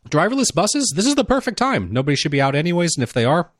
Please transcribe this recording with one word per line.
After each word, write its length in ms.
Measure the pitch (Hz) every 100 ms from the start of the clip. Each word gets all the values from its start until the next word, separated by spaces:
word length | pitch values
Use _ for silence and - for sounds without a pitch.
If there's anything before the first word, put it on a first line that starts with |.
| -
driverless 440 | 147 196 269 240
buses, 380 | - 208 294 269 143
this 100 | 240
is 100 | 285
the 80 |
perfect 340 | 233 262 254 208
time. 340 | 262 262 90
Nobody 220 | 117 139 139
should 160 | 156
be 100 | 139
out 140 | 139 139
anyways, 380 | 170 175 170 -
and 60 |
if 100 | 120
they 120 | 123 117
are, 260 | 170 160